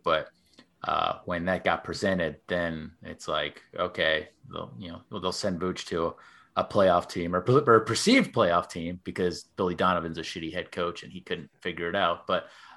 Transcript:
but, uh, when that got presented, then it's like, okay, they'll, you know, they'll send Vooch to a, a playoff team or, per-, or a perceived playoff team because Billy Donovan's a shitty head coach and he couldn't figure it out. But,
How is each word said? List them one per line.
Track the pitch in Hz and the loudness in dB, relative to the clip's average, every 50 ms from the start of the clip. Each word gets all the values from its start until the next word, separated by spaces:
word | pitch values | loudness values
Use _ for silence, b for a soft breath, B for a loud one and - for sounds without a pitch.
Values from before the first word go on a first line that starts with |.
| _ | _
but, | 85 80 78 73 - b b b b b b b b _ _ - | 0 0 0 0 -4 b b b b b b b b _ _ -4
uh, | 80 78 78 80 85 - - - | -2 0 0 0 0 -2 -4 -6
when | - 90 85 85 | -6 -4 -2 0
that | 90 92 90 90 | -2 -2 0 0
got | 95 85 80 - | 0 0 0 -2
presented, | - 82 - - 98 95 90 85 80 73 - _ | -8 -6 -2 0 0 0 0 0 -2 -4 -8 _
then | - 92 87 87 85 82 78 78 82 - _ - | -4 -2 -2 0 -2 -4 -6 -10 -12 -14 _ -16
it's | 78 82 - - | -16 -16 -12 -8
like, | - 78 76 73 76 - - - _ - | -4 -4 -2 -4 -4 -8 -12 -18 _ -6
okay, | - 90 90 - - 85 80 78 76 76 - - _ - - - | -4 -4 -4 0 0 2 2 2 0 -2 -6 -14 _ -20 -12 -10
they'll, | 82 82 - - 113 | -10 -10 -10 -12 -14
you | 104 87 | -14 -14
know, | 82 - - _ | -14 -14 -14 _
they'll | - 104 87 92 92 | -10 -4 -4 -4 -4
send | - - 104 92 82 | -2 -4 -4 -2 -2
Vooch | 85 92 90 - - | -2 -4 -4 -6 -8
to | - - 85 82 82 | -6 -4 -2 -2 -2
a, | - b b b b b b b b - | -4 b b b b b b b b -4
a | 92 | -4
playoff | - - 104 98 95 87 87 90 - | 0 2 4 6 6 6 4 2 0
team | - 98 87 82 85 | -4 -4 -4 -2 -2
or, | 90 | 0
per-, | 90 - 127 131 113 | 2 4 4 4 8
or | 117 117 | 8 8
a | 110 110 | 8 6
perceived | - 113 - - 196 247 269 233 - - | 4 0 0 4 6 6 6 4 4 2
playoff | - 110 90 85 85 87 - | 2 4 4 4 2 2 0
team | - 87 82 85 90 90 - | -6 -8 -6 -6 -8 -8 -10
because | - 90 - 95 90 85 - - - _ | -8 -4 -2 0 0 -2 -4 -8 -12 _
Billy | - 101 90 87 | -2 -2 -2 0
Donovan's | 87 95 92 92 87 82 82 82 85 | 2 2 2 2 2 0 -4 -6 -8
a | 80 | -8
shitty | - - 92 82 78 78 | -8 -8 -8 -8 -6 -6
head | 90 87 - | -8 -8 -8
coach | - - 87 87 85 - - | -6 -4 -4 -4 -4 -8 -12
and | 92 | -14
he | 92 90 - | -16 -16 -8
couldn't | - 95 85 76 - _ _ - | -8 -8 -8 -8 -14 _ _ -8
figure | 92 85 80 85 85 | -8 -6 -4 -6 -4
it | 87 | 0
out. | 101 95 85 87 - - | 0 2 2 0 -2 -2
But, | - 95 87 - B B B B B B | -2 -2 -2 -2 B B B B B B